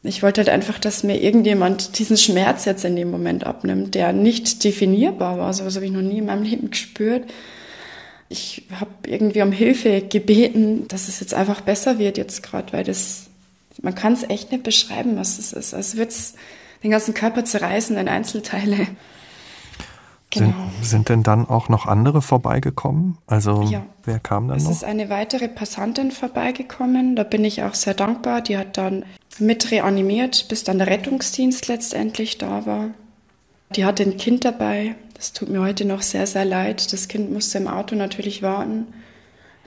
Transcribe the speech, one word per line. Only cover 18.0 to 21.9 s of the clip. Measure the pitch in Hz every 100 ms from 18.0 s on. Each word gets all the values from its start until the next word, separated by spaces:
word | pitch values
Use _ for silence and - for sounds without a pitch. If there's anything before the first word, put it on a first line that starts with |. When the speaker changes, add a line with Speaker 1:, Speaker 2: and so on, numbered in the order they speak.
| 190
Speaker 1:
Einzelteile. | 185 220 214 208 196 202 202 - 190 - - - - - - - - - - - _ _
Speaker 2:
Sind, | - 107
Speaker 1:
Genau. | 92 92 95
Speaker 2:
sind | 113 110 110
denn | 113
dann | 110 107 120
auch | 117 -
noch | 113
andere | -